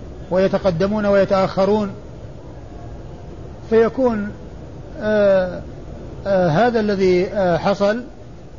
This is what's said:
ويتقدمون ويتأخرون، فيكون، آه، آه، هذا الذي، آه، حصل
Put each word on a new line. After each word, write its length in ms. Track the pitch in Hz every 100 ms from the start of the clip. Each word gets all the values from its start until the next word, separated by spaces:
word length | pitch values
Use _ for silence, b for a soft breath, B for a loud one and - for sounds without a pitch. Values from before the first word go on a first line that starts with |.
| - - -
ويتقدمون 760 | 180 190 190 196 165 196 214 202
ويتأخرون، 840 | 196 190 196 190 190 190 214 202 - - - - - - - - - - - - - - - - - -
فيكون، 580 | 220 226 240 254 220 208 - - - - - - -
آه، 600 | 214 214 202 190 185 175 - - - - - - 196
آه، 220 | 190 175
هذا 320 | 156 240 226
الذي، 460 | 208 190 190 180 190
آه، 300 | 208 180 165
حصل 460 | 185 196 202 226 - - - - -